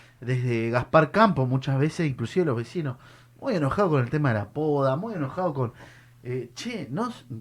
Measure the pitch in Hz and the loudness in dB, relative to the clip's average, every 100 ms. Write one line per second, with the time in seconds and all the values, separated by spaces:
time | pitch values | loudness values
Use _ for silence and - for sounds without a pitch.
0 | - _ 120 127 123 117 113 120 - 160 | -20 _ -4 -2 0 0 0 0 4 4
1 | 151 196 220 143 127 131 135 135 156 - | 4 4 4 4 2 0 0 2 0 0
2 | 160 123 117 185 165 117 117 180 143 127 | -2 -2 -2 0 0 0 -4 -6 -6 -8
3 | - - - - 269 190 139 190 196 147 | -16 -20 -20 -10 -4 0 0 2 2 2
4 | 120 151 143 110 101 147 156 143 135 135 | 2 0 2 0 -2 -2 0 2 2 0
5 | 226 190 131 180 185 135 120 - - - | -4 -4 -4 -2 -2 -2 -4 -6 -20 -20
6 | - - 120 127 117 - 233 226 - 147 | -20 -14 -8 -8 -8 -10 -8 -8 -6 -4
7 | 240 - - 113 | -4 -6 -12 -12